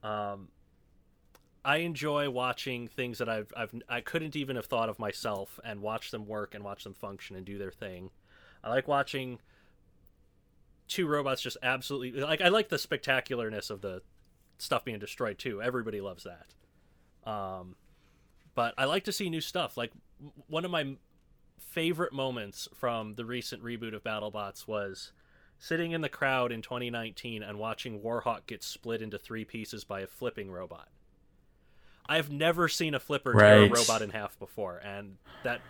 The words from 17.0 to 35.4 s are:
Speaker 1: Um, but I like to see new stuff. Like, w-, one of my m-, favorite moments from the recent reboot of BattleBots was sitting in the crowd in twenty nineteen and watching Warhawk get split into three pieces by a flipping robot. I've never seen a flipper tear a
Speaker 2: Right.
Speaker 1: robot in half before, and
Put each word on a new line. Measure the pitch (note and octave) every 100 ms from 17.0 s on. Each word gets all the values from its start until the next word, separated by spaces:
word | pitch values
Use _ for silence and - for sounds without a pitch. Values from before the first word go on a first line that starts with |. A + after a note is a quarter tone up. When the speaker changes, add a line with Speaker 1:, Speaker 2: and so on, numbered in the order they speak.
| - _ -
Speaker 1:
Um, | G#2+ F#2+ F#2 F2+ F#2 - - - - - - -
but | - A#2 -
I |
like | C3+ F3
to | G3+
see | F#3+ F#3+
new | E3
stuff. | - F3+ D3 -
Like, | A#2 - - -
w-, | C#3+ - -
one | D#3
of | F3
my | F3
m-, | C#3 C3+ _ _ _ - - -
favorite | - - E3 D#3+ F3
moments | C3+ C3+ B2 G2+ - -
from | - B2 A#2 G#2+ G#2+
the |
recent | A2+ B2 - A#2
reboot | A#2 A#2 A2+ G#2+
of |
BattleBots | A2+ G#2+ G#2+ G#2+ G2+ - -
was | G#2+ G2+ F#2+ - - _ - - -
sitting | - E3 E3+
in | E3
the | D#3
crowd | - C3+ C3 B2
in | A#2
twenty | - B2 A#2+
nineteen | A#2+ A2+ G2+ A#2+ A2+
and | G#2+ G#2
watching | A2 A2 B2+ G#2
Warhawk | A2 A#2 B2 A2 -
get | G#2
split | - - A#2 A2+
into | A2 G#2
three | - A2
pieces | A2 A2+ G#2+ A2
by | - G2
a | F#2+
flipping | - B2 - F#2+
robot. | F2+ F2+ E2+ - - - - _ - - - - - - - -
I've | D#3 D3
never | C#3+ D#3+ E3+ E3
seen | - E3
a | C#3
flipper | - C#3+ -
tear | A#2+ G#2 G#2+
a |
Speaker 2:
Right. | G#2
Speaker 1:
robot | A#2 A#2 A2+
in | G#2+
half | A2 G2+ -
before, | G2 - G2 F2
and | G2+ G2+ G2+ F#2+ - -